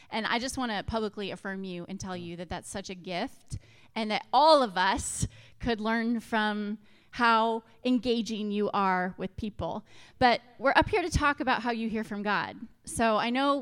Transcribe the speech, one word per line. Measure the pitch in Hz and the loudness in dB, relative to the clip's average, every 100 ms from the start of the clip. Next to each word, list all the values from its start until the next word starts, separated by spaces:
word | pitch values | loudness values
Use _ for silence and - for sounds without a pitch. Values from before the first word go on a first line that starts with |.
| - | -10
And | 226 214 | -4 0
I | 240 | 0
just | 254 277 | -2 -4
wanna | 247 202 | -4 -4
publicly | 160 226 214 208 196 | -4 -4 -4 -6 -8
affirm | 180 202 190 | -8 -8 -8
you | 190 175 170 | -8 -8 -10
and | 190 | -10
tell | 196 180 | -8 -8
you | 175 170 | -8 -10
that | 175 | -8
that's | 180 - | -10 -8
such | 208 196 | -10 -10
a | |
gift | 185 180 175 247 - - - - - - | -12 -6 -4 -6 -8 -12 -12 -12 -20 -12
and | - 220 | -6 -2
that | 214 - | -2 0
all | 247 311 302 | 4 8 8
of | 247 180 | 6 2
us | 190 240 - - - - - - | 2 2 -4 -6 -6 -8 -20 -8
could | 247 226 | -4 -2
learn | 214 233 226 233 | 0 0 0 -2
from | - 226 214 208 208 214 - - _ | -2 0 0 0 -4 -6 -12 -20 _
how | - 240 226 226 226 - - | 0 4 6 4 0 -6 -6
engaging | 247 254 247 233 202 220 208 | 0 0 2 0 0 -4 -2
you | 208 202 | 0 0
are | 202 196 185 180 180 | 2 2 2 0 -4
with | 190 - | -8 -6
people. | 214 - 165 - - - - - | -8 -6 -6 -6 -10 -20 -12 2
But | 247 226 - - | 4 4 -2 -2
we're | 233 | 4
up | - 208 | 4 4
here | 440 | 2
to | 330 | 0
talk | - 294 285 | 2 2 0
about | 254 208 | 0 0
how | 240 | 0
you | 233 226 | -2 -2
hear | 220 | -4
from | 214 208 | -4 -4
God. | 208 190 98 277 226 - - | -2 -2 -2 -8 -16 -18 -10
So | - 226 214 | 0 2 2
I | 233 | 2
know | 247 277 285 | 0 2 0